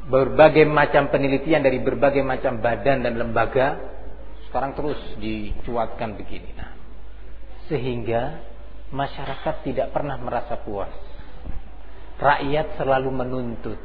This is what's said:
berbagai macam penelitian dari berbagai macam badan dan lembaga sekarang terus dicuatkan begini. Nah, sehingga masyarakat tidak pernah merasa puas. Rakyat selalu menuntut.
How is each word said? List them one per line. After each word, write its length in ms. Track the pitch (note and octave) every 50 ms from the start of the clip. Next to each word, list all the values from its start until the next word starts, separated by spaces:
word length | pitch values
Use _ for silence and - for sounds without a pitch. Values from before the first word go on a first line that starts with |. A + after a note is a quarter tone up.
| - -
berbagai 560 | C3 C3 C3+ A#2+ A2+ - D#3 D#3 C#3+ D#3 D#3
macam 480 | D3 D3+ D3+ D3 C#3+ - D3 C#3+ C3+ -
penelitian 480 | C#3 C#3 C3+ C3+ C3+ - D#3 D#3+ D3+
dari 160 | C#3 C3+ B2+
berbagai 480 | B2 - C3+ B2 A2+ C#3 C#3 - C#3 C3
macam 320 | C3 B2+ B2+ - C3+ B2+ A2+ A2+
badan 400 | A#2 A#2 A2 - C#3+ C3+ B2+ A#2+
dan 80 | A#2+ A#2
lembaga 640 | A2+ A#2 A2+ A2 A#2 A2+ A2 - C3+ C3 C#3+ D3+ - - - - - - - - - - - - - - -
sekarang 240 | - B2 B2+ C#3 C3+
terus 240 | - - D3 C3 - - - - G#2
dicuatkan 960 | G#2 A2 A2 G#2+ G#2+ G#2 - - - - A#2+ A#2 A2+ A2+ - - A#2+ A2+ G#2
begini. 320 | F#2 G2+ - A2+ F2+ - - -
Nah, 160 | - - - - - - - - - - - - - - - - - - - - - - -
sehingga 720 | D#3+ C3 B2 C3 A#2+ A#2+ A2 A2 A2+ A#2 B2 C#3 D#3 E3 - - - - - - - - - -
masyarakat 720 | C3+ C3+ C#3 C3+ - - C#3 C#3 C3+ - - D#3+ D3+ -
tidak 320 | - C#3 A#2+ B2+ C3+ C#3 -
pernah 240 | D3 D3 C#3+ C3
merasa 400 | A#2+ B2 B2 - A#2 - - A#2
puas. 320 | A2+ - - G#2 G2 F#2+ - - - - - - - - - - - - - - - - - - - - - - - - - -
Rakyat 640 | - A#2+ C3+ C#3+ - C#3+ C#3 C#3+ D3+ D3+ D3 - -
selalu 280 | D3 C3 C3+ C3 C3 C3+ C3
menuntut. 640 | C3 B2 B2+ B2+ B2+ B2 A#2+ A2+ G#2+ - A#2 G#2 -